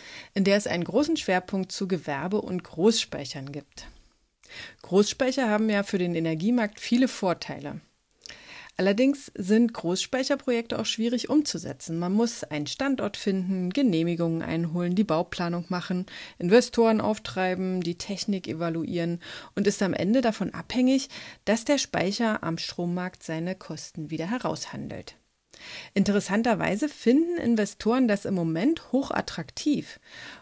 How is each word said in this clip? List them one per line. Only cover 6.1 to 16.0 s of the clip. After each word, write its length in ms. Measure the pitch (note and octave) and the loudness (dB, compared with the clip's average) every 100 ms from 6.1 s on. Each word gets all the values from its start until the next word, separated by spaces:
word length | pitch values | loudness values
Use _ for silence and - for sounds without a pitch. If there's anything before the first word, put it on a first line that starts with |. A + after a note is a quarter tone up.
| E3+ | 0
Energiemarkt 680 | E3 D#3+ G3 B3 G#3 - | 0 0 2 2 0 -4
viele 260 | - A#3+ C4 | 0 4 2
Vorteile. 720 | - F#3+ E3 - C#3+ C#3+ D3+ - _ _ _ - - - - - - | 2 -2 -2 -4 -10 -10 -12 -14 _ _ _ -20 -20 -20 -20 -12 0
Allerdings 560 | F#3 G3+ C4+ C#4+ - - | 2 4 4 2 -4 -6
sind 360 | F#3 G#3+ A#3 | 4 6 4
Großspeicherprojekte 1080 | A#3 - F#3 - C4 C4+ C#4 - A#3 A#3 - | 2 -2 -2 -2 -2 0 -2 0 -2 -2 -4
auch 80 | A3 | -2
schwierig 420 | - A3+ A#3+ - | 0 0 0 2
umzusetzen. 680 | D4 D4 E3 F3 - - E3 | 2 2 -2 -6 -8 -6 -2
Man 120 | F3 | 2
muss 320 | G3+ A#3 - | 2 2 0
einen 220 | - D3+ D3 | -6 -4 -4
Standort 520 | - C#4 C4 G#3 - | -2 -2 0 -2 -4
finden, 520 | G#3 F#3+ F#3 F#3+ F3+ | -2 0 0 0 0
Genehmigungen 720 | C#4 C4 D#3+ E3+ E3+ E3 E3 | 2 4 4 2 2 0 0
einholen, 540 | - E3 E3+ F3 F3 F3+ | -2 -2 -2 -2 0 2
die 80 | |
Bauplanung 600 | G#3+ D#3+ F3 - E3+ F3 E3+ | 2 2 0 -4 -4 -4 -4
machen, 380 | F3+ - F3+ | -4 -2 -4